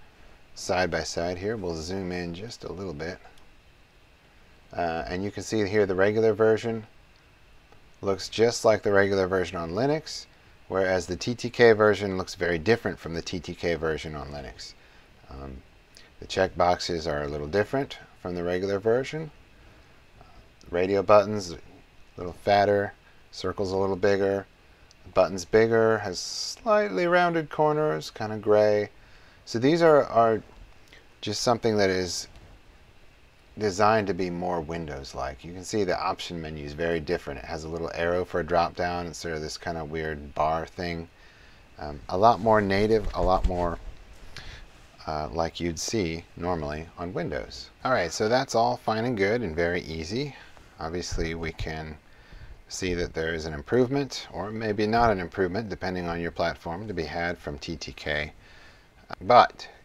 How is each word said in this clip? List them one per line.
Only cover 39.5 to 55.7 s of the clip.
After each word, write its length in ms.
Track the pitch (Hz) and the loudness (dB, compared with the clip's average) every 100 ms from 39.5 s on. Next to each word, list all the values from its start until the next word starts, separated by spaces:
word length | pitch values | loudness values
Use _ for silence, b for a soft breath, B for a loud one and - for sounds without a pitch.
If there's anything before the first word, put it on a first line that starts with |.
| - | -8
kind 200 | 92 82 | -8 -8
of 140 | 76 | -6
weird 420 | 80 80 76 73 | -6 -6 -6 -8
bar 320 | 78 78 80 78 | -2 0 0 -4
thing. 420 | - 87 82 85 B B B B B B - | -8 -6 -6 -10 B B B B B B -14
Um, 200 | 76 71 - | -12 -12 -6
a 80 | 92 | 4
lot 220 | 110 104 | 4 4
more 220 | 110 107 | 4 4
native, 460 | 101 98 107 110 92 | 4 2 4 2 2
a 80 | 90 | 0
lot 260 | 90 92 - | 2 4 2
more, 320 | 90 87 85 - - - - B B B B B - - - - | 0 -2 -2 -10 -16 -20 -20 B B B B B -20 -20 -16 -8
uh, 240 | 78 73 | -6 -4
like 300 | 82 80 - | -2 -4 -2
you'd 200 | 87 78 | -4 -4
see 440 | - 113 85 82 - - | -4 -2 -2 -4 -10 -8
normally 500 | 87 87 73 76 80 - | -4 -2 -4 -8 -10 -12
on 160 | 87 | -8
Windows. 560 | 123 160 69 - - - - | -6 -6 -8 -8 -14 -18 -8
All 80 | 127 | -2
right, 200 | 127 87 | 0 0
so 180 | - 110 | 0 2
that's 260 | 123 135 117 | 2 2 2
all 220 | 117 123 | 2 0
fine 280 | - 110 120 | -2 -2 -2
and 120 | 113 | 0
good 240 | 98 120 | 0 0
and 140 | 104 78 | -2 0
very 260 | 85 87 | 0 0
easy. 540 | - 80 80 113 143 - B B - - | -4 -8 -6 -6 -6 -10 B B -20 -12
Obviously, 560 | - 87 85 - 82 82 | -8 -6 -6 -4 -4 -4
we 160 | 82 | -8
can 460 | - 80 78 78 73 B B B B B B - | -6 -8 -6 -10 -14 B B B B B B -14
see 260 | - 92 87 | -6 -4 -2
that 180 | 87 | -4
there 220 | - 80 82 | -4 -4 -4
is 100 | 78 | -6
an 80 | |
improvement, 720 | 73 - 120 123 139 135 - - | -8 -2 0 2 0 -4 -8 -10
or 160 | - 101 | -10 -8
maybe 380 | 110 113 104 107 | -6 -4 0 2
not 240 | 117 117 | 4 4
an 80 | 98 | 2
improvement, 500 | 85 - 92 92 | -2 0 0 0
depending 380 | - | -6